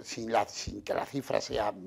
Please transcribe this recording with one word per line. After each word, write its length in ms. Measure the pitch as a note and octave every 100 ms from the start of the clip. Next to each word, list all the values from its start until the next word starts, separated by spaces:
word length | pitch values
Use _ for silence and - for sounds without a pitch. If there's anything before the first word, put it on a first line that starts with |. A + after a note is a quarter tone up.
sin 260 | A#2 - A2+
la, 160 | A2+ G#2
sin 360 | - - G#2
que 120 | -
la 100 | -
cifra 360 | - C#3+ B2+ A#2
sea 340 | - B2 G#2 G2